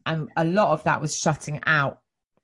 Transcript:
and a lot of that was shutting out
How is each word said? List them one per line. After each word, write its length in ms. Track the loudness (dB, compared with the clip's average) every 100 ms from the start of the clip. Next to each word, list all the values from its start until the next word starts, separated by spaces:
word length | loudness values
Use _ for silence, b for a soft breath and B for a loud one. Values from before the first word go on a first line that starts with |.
| -4
and 220 | -4 -4 -2
a 80 |
lot 260 | 0 2 2
of 140 | 2
that 160 | 0 -2
was 180 | -2 -2
shutting 420 | -2 -2 -4 -6 0
out 340 | 2 2 -4 _ _ _ _